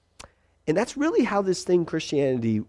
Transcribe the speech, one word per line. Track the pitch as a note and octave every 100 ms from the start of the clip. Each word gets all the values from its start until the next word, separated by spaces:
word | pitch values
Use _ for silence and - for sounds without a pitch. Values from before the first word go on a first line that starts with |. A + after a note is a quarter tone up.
| _ - - _ _ _ -
And | E3
that's | A#3+ C4
really | D4+ A4+
how | A3+ G3+
this | F#3+ F3
thing, | - F3+
Christianity, | E3 D#3+ - D3 C#3 B2+ A#2 G#2+